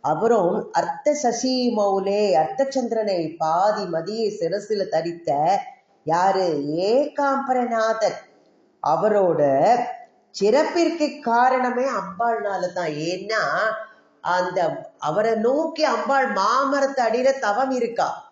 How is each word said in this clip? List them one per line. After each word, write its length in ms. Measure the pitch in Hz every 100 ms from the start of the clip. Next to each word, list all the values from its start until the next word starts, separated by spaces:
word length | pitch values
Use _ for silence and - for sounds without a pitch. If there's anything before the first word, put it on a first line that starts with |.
அப்புறம் 480 | 139 156 220 226 175 220 -
அர்த்த 420 | 165 - - 302
சசி 420 | 294 247 233 262 254 247
மௌலே, 520 | 214 202 196 196 202 208
அர்த்த 280 | 165 156 - 269
சந்திரனை 500 | 262 233 220 214 180 160 165
பாதி 460 | 156 170 208 208
மதியை 460 | 180 165 170 220 214
சிரசில 520 | - 165 202 202 208 185
தரித்த 400 | 160 165 170 - 143 160 196 - - _ _ 147
யாரு? 420 | 165 190 190 180 147 143 160
ஏகாம்பரநாதன். 1400 | 196 247 294 - 277 269 254 254 233 226 220 220 208 - - _ _ _ _ _
அவரோட 580 | 143 160 208 208 185 143 143 135 175 240 - - - _ _ -
சிறப்பிற்கு 720 | 196 262 320 349 330 330 294 -
காரணமே 640 | 233 233 254 254 247 240 269
அம்பாள்னால 760 | 220 180 180 233 220 202 185 180
தான். 200 | 180 165 147
ஏன்னா, 400 | 160 185 202 220 147 165 220 220 - - _ _
அந்த 360 | 156 180 185 180 165 - - _
அவரை 340 | 143 175 220 220
நோக்கி 480 | 226 285 330 320
அம்பாள் 440 | 294 226 220 277 262
மாமரத்து 680 | 202 202 254 277 277 269 269
அடியில 280 | 226 233 254 269
தவம் 320 | 214 247 262
இருக்கா. 380 | 254 233 190 151 - -